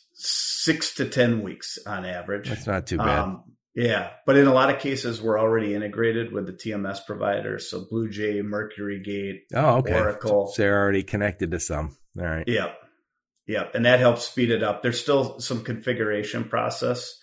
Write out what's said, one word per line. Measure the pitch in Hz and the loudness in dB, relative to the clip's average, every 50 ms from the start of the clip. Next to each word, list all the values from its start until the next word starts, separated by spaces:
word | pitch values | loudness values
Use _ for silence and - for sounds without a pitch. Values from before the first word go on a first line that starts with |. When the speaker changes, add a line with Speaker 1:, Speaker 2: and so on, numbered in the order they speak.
| _ _ _ | _ _ _
Speaker 1:
six | - - - - - - - - - - 165 156 156 - - - | -8 -4 -4 -2 -2 -2 -2 -2 -2 0 0 0 0 0 -4 -4
to | - 131 - | -4 -4 -2
ten | - 135 120 117 117 110 104 | 2 4 4 4 4 2 -2
weeks | 92 78 - - - - - - | -6 -8 -10 -12 -12 -12 -10 -10
on | 104 104 95 92 | -8 -8 -6 -6
average. | 90 90 87 87 92 101 101 101 - | -6 -8 -8 -6 -6 -6 -6 -4 -6
Speaker 2:
That's | 113 - - | -8 -6 -2
not | 110 98 92 - | -2 -2 -2 0
too | - 92 82 | -2 -2 0
bad. | 110 110 - - | 2 2 2 2
Speaker 1:
Um, | 95 95 95 87 - - - _ _ _ - | 0 -2 -4 -8 -12 -20 -20 _ _ _ -4
yeah, | - 120 117 107 101 92 - - - - | 0 2 2 2 0 -2 -4 -10 -6 2
but | - 135 | 4 6
in | 139 139 | 8 8
a | 139 131 | 8 8
lot | 127 131 139 | 6 6 4
of | 143 139 | 2 0
cases, | - 143 135 123 - 120 117 107 107 | -2 -4 -4 -2 -2 -4 -4 -2 0
we're | 113 107 107 | 0 2 4
already | 110 110 113 113 107 104 101 | 4 4 4 4 2 2 -2
integrated | 104 107 104 98 107 117 113 113 117 113 104 | -2 -4 -4 -2 0 2 2 2 0 -2 -2
with | 101 101 92 | -4 -6 -6
the | 92 92 | -6 -8
T | - - 113 107 | -8 -8 -6 -4
M | 101 98 | -4 -4
S | 95 98 95 - | -4 -6 -8 -8
providers. | - 104 101 101 104 101 104 104 107 107 101 - - | -10 -6 -2 0 0 0 0 -2 -4 -6 -6 -8 -8
So | - 92 92 - | -8 -8 -8 -4
BlueJay, | 110 113 113 110 98 104 107 107 104 101 101 | -4 -2 -2 -2 -4 -4 -2 -2 -2 -2 -2
Mercury | 104 104 104 107 104 - - 104 101 101 95 92 | -2 -4 -4 -4 -6 -8 -8 -6 -6 -6 -6 -6
Gate, | 101 101 101 98 98 95 95 _ - - | -8 -6 -6 -6 -6 -8 -10 _ -6 -2
Speaker 2:
Oh, | 120 147 151 117 | 2 4 4 4
okay. | 127 135 - 87 | 4 2 2 2
Speaker 1:
Oracle. | 87 90 - - - - 107 104 101 98 98 - | 2 2 0 -2 -2 0 2 2 2 2 0 0
Speaker 2:
So | - 104 | 2 2
they're | 101 101 101 | 4 4 4
already | 101 101 98 98 95 | 4 4 2 0 0
connected | - - 101 101 104 95 - 98 82 85 | 0 -2 0 0 0 0 -2 -4 -2 -2
to | 85 | -4
some. | - - 82 76 78 78 - _ _ _ - 92 | -4 -4 -4 -4 -4 -6 -8 _ _ _ -10 -6
All | 90 | -4
right. | 85 80 80 80 | -4 -2 -2 -2
Speaker 1:
Yep. | 117 120 104 92 82 - - - _ _ _ _ _ _ _ _ _ _ _ _ | -2 -2 -2 -2 -4 -8 -12 -20 _ _ _ _ _ _ _ _ _ _ _ _
Yep. | - 110 101 90 - - | -4 -4 -4 -4 -2 -2
And | 120 117 | 2 4
that | 123 127 123 | 6 6 8
helps | 123 120 120 120 - | 8 6 4 4 -2
speed | - - 131 123 117 | -4 0 0 2 2
it | 117 107 110 | 2 2 2
up. | 104 104 - - | 0 0 0 -2
There's | 123 117 - | -2 -2 -2
still | - - 143 139 127 117 - - | 2 4 4 4 4 0 -4 -8
some | - - 131 117 - | -6 -6 -4 -4 -4
configuration | - 123 113 - 131 117 107 110 107 107 104 107 - - 117 117 | -6 -8 -6 -4 -4 -2 0 0 -2 -2 -2 -2 -4 -4 -6 -6
process, | 113 - 113 113 113 - - 120 120 123 123 - - - - | -4 -2 -2 -2 -2 -2 -2 -2 -2 -2 -2 -6 -12 -14 -18